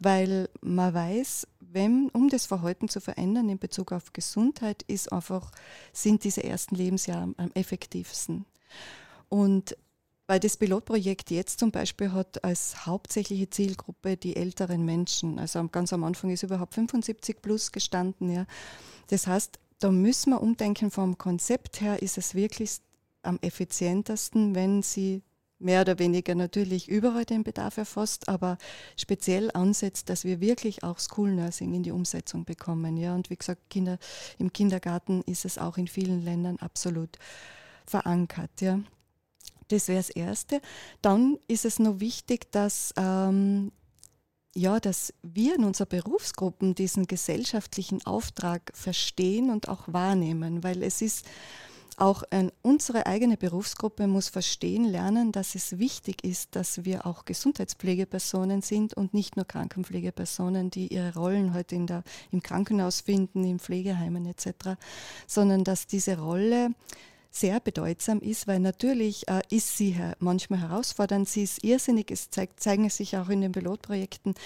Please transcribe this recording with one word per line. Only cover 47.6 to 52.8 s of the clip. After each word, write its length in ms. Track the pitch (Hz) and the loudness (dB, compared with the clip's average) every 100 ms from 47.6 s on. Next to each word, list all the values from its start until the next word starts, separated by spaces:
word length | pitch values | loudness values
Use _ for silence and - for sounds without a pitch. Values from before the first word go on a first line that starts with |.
| - - 185 190 | -4 -8 -4 -4
Auftrag 640 | - 196 226 - 180 175 - | -2 -4 -4 -6 -4 -4 -8
verstehen 720 | - - 180 - - 185 208 254 | -10 -4 -2 -2 0 0 2 2
und 220 | 214 - | 0 -4
auch 140 | 185 - | -8 -4
wahrnehmen, 760 | 175 185 196 160 160 165 170 | 0 2 2 2 0 -2 -2
weil 200 | 180 180 | -2 -2
es 180 | 190 - | -2 0
ist 240 | 220 - - - - - - - - - | -2 -2 -8 -18 -18 -18 -20 -20 -20 2
auch 280 | 190 196 - | 4 4 0
ein, 220 | 190 185 - | 0 0 0
unsere 460 | 226 294 | 4 4